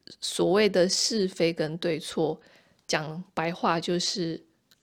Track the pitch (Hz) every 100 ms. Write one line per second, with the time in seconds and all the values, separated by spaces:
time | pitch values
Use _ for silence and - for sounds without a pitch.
0 | - - - - 170 196 208 196 180 -
1 | - 233 190 - 170 170 156 165 170 160
2 | - - 156 160 - - _ _ - 160
3 | 151 160 180 - 165 180 208 165 165 175
4 | - - 165 156 _ _ _ _